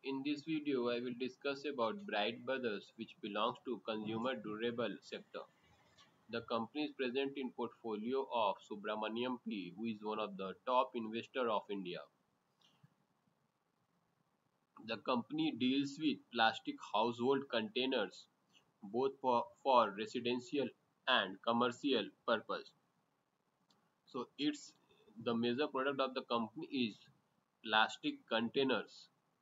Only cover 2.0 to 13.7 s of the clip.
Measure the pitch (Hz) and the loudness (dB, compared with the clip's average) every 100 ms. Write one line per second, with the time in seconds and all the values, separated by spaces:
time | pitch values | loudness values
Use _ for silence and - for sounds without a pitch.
2 | 101 104 107 123 120 131 120 101 - - | -2 0 0 0 -4 -2 0 -4 -8 -12
3 | 110 - 110 104 113 123 - 110 - 110 | -12 -8 -4 0 0 0 -6 -4 -4 -4
4 | 107 113 120 123 107 107 117 117 113 95 | -2 -2 -2 -2 -6 -2 -2 0 -2 -4
5 | - 101 - - - _ _ _ _ - | -10 -12 -10 -12 -12 _ _ _ _ -20
6 | - _ _ 113 113 117 110 147 147 - | -20 _ _ -8 -2 -2 -2 -2 -4 -2
7 | 127 123 139 139 127 - 117 - 117 107 | -2 0 -2 -2 -6 -4 -6 -4 -6 -4
8 | 113 131 135 120 104 92 - 107 104 107 | -2 -2 0 2 2 2 -6 -8 -4 -2
9 | 107 113 127 120 113 107 87 87 117 107 | -2 -2 -2 -4 -4 -6 -6 -6 -6 -4
10 | 107 107 107 95 95 92 - 127 131 123 | -4 -2 -4 -4 -6 -6 2 2 2 -2
11 | 110 113 110 135 120 104 - 101 92 85 | -4 -6 -6 -2 0 0 -2 -6 -4 -8
12 | 73 _ _ _ _ _ _ _ - _ | -10 _ _ _ _ _ _ _ -20 _
13 | _ _ _ _ _ _ _ | _ _ _ _ _ _ _